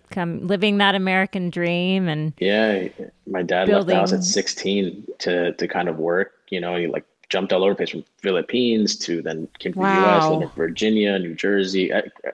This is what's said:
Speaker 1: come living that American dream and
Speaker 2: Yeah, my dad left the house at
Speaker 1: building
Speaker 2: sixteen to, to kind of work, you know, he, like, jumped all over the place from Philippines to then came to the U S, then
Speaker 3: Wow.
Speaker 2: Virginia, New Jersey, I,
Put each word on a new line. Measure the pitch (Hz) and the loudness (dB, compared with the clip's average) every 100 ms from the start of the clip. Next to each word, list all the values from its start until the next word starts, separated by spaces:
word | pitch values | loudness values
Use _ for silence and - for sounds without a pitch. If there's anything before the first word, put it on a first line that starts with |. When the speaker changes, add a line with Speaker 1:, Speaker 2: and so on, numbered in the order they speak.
| _ | _
Speaker 1:
come | 190 170 165 175 | -6 -4 -4 -2
living | 196 208 202 | 0 2 4
that | 196 | 4
American | 196 190 190 190 196 175 | 2 2 0 0 -2 -4
dream | 175 170 175 180 190 180 | -2 0 0 0 0 0
and | 151 156 - | -2 -4 -2
Speaker 2:
Yeah, | 95 107 110 98 90 - - - - | 2 4 4 2 -2 -8 -14 -16 -8
my | 92 | -4
dad | 87 90 196 | 0 2 2
left | 202 180 | 2 2
the | 95 | 2
house | 98 | 2
at | 185 | 0
Speaker 1:
building | |
Speaker 2:
sixteen | 180 202 - - - 101 92 101 - - | 0 -2 -2 -4 -2 0 -2 -4 -12 -6
to, | 95 90 87 | -2 0 0
to | - 87 | -2 -4
kind | 90 90 | -2 -2
of | 80 | -2
work, | 82 90 98 _ _ | 0 0 -2 _ _
you | 92 | -6
know, | 87 87 | -4 -2
he, | 85 | -2
like, | 80 - _ - | -4 -8 _ -6
jumped | 95 95 | -4 0
all | 92 | 2
over | 98 | 2
the | 98 | 2
place | - | -2
from | 82 - _ | -6 -14 _
Philippines | 98 90 76 120 120 110 104 - | -2 -2 0 0 2 2 2 -2
to | - 85 | -4 -4
then | 80 80 80 - | -4 -6 -10 -10
came | 185 | -8
to | 180 | -2
the | |
U | 196 | 0
S, | 190 185 175 156 | 4 4 4 2
then | 160 | 0
Speaker 3:
Wow. | - - | -2 -4
Speaker 2:
Virginia, | 82 - 107 110 104 95 | -4 0 2 2 2 0
New | 85 | -4
Jersey, | 82 98 101 95 95 90 | -4 0 0 2 0 0
I, | 101 - - - | 0 -2 -8 -10